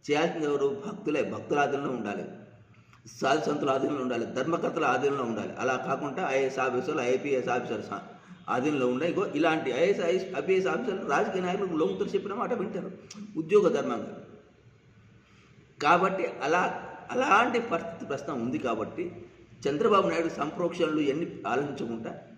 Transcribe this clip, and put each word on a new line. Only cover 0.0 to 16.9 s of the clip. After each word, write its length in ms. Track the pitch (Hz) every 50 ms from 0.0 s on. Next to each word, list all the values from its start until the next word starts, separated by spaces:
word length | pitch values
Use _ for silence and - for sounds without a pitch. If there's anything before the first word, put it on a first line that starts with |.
| _
చేయాల్సింది 400 | - 147 147 165 175 170 170 156
ఎవరు? 220 | 147 143 139 139 139 135 -
భక్తులే. 420 | - 208 - - - 156 151 143 117
భక్తుల 360 | 95 107 107 107 - 160 143
ఆధీనంలో 300 | 143 139 143 135 143 139
ఉండాలి, 360 | 131 120 107 104 101 92 87 - - - - - - - - _ - - - _ - - _ -
సాధు 360 | - - 160 151 165 156 151
సంతుల 240 | - 151 143 - 143
ఆధీనంలో 320 | 135 135 139 156 151 139
ఉండాలి, 240 | 127 123 123 117 113
ధర్మకర్తల 600 | 101 - 123 131 156 170 170 202 247 - 165 156
ఆధీనంలో 380 | 131 127 131 139 139 139 139 127
ఉండాలి. 300 | 117 113 104 98 92 - -
అలా 160 | 110 131 127
కాకుండా 480 | 127 - 175 139 139 151 143 131 - 185 147
ఐఏఎస్ 280 | 131 135 135 131 127 131
ఆఫీసర్లు, 420 | 127 127 120 123 127 131 151 -
ఐపీఎస్ 480 | 123 123 131 127 - 143 135 127 123 127
ఆఫీసర్స్ 400 | 120 123 110 113 113 104 - - 101
ఆ-, 100 | 95 - - - - - - - - - -
ఆధీనంలో 380 | 104 123 127 151 151 139 127 123
ఉన్నాయి. 240 | 127 127 151 175
ఇగో 140 | 156 160 202 -
ఇలాంటి 440 | - 147 160 170 160 156 - 135
ఐఏఎస్, 320 | 117 131 165 190 202 - 190 165 185 185 180 - - 135
ఐపీఎస్ 300 | 143 180 190 185 185 170
ఆఫీసర్లు 420 | 160 - - - 190 190 - -
రాజకీయ 320 | 139 156 - - 190 185
నాయకులకు 360 | 180 180 180 208 202 185 170 151
లొంగుతులు 320 | 160 190 196 185 202 -
చెప్పిన 240 | - 196 - 202 196
మాట 200 | 233 214 - 254
వింటారు 380 | 208 180 - - 175 - - - - - - - - - - - 160
ఉద్యోగ 360 | 165 160 196 208 185 165 139
ధర్మంగా. 400 | 143 127 127 120 110 104 - - - - - - - - - - - _ - - - _ - - - - - - - _ _ - - - - - - - - - -
కాబట్టి 460 | - 147 175 175 185 196 185 180 165 - - 123
అలా, 220 | 127 143 165 180 190 208 - - - -